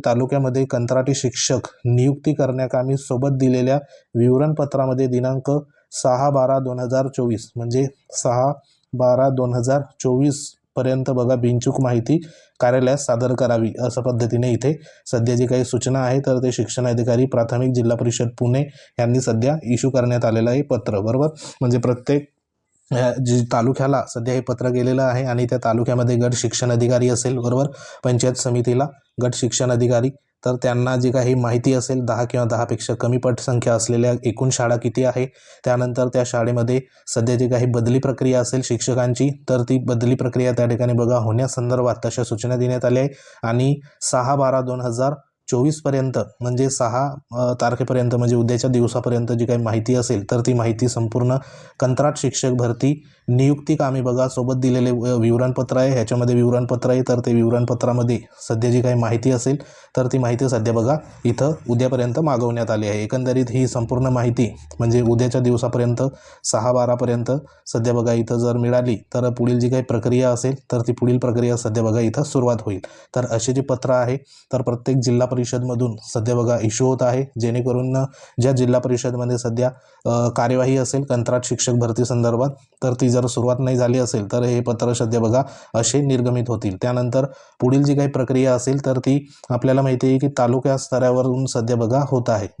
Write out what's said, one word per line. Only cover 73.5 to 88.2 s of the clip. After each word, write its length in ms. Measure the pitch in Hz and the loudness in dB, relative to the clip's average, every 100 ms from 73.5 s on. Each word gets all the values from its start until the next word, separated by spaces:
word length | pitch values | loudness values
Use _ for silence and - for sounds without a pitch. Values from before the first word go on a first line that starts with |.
जे 80 | 127 | -2
पत्र 300 | 135 123 127 | -2 -2 0
आहे, 260 | 127 123 131 - - - | 0 0 -4 -8 -20 -6
तर 100 | - | -4
प्रत्येक 340 | 123 120 131 131 | -2 -4 0 0
जिल्हा 240 | 123 120 123 | 2 2 0
परिषदमधून 680 | 127 120 127 123 120 123 107 - | -2 -4 -4 -4 -2 -2 -4 -8
सध्या 200 | 120 110 | -4 -2
बघा 240 | 120 117 120 | 0 0 0
इश्यू 240 | 107 - 131 | 0 0 0
होत 120 | 127 | 2
आहे, 240 | 127 127 135 - | 0 0 -4 -4
जेणेकरून 640 | 117 120 123 123 131 131 131 - - - | -2 -2 -2 -2 -2 -2 -4 -8 -14 0
ज्या 120 | 123 | 2
जिल्हा 280 | 127 123 123 | 2 2 2
परिषदमध्ये 580 | 127 123 127 123 123 120 | 2 -2 -2 -4 -4 -2
सध्या, 320 | 120 117 123 127 _ _ 120 | -2 0 -2 -2 _ _ -2
अ, 220 | 117 120 | 0 0
कार्यवाही 480 | 123 120 127 127 135 | 0 0 2 2 2
असेल 260 | 123 135 | 0 -2
कंत्राट 420 | 139 123 117 123 | -2 -2 0 -2
शिक्षक 280 | - 120 - | -2 -4 0
भरती 320 | 120 120 110 | 0 0 0
संदर्भात, 460 | 123 120 117 117 139 139 _ - | 0 0 0 0 -2 -4 _ -6
तर 100 | 131 | -4
ती 160 | 123 131 | 0 2
जर 180 | 123 120 | 2 0
सुरुवात 300 | - 120 123 | 0 0 0
नाही 160 | 131 127 | 0 0
झाली 220 | 123 127 | 2 2
असेल, 340 | 120 117 101 | 0 -2 -2
तर 100 | 120 | -2
हे 180 | 120 120 | 0 0
पत्र 320 | 123 110 120 | 0 -2 0
सध्या 280 | 120 117 117 | 0 0 0
बघा 220 | 113 120 143 - - | 2 2 0 -8 -6
असे 260 | 113 113 139 | -2 0 0
निर्गमित 440 | 143 127 123 123 120 | 2 2 0 0 -2
होतील. 280 | 110 110 95 | -2 -4 -4
त्यानंतर 420 | 123 123 123 131 135 - - - | -2 -2 0 0 -2 -6 -18 -2
पुढील 220 | 127 139 | 2 4
जी 120 | 143 | 2
काही 140 | 143 139 | 2 0
प्रक्रिया 460 | 135 | 0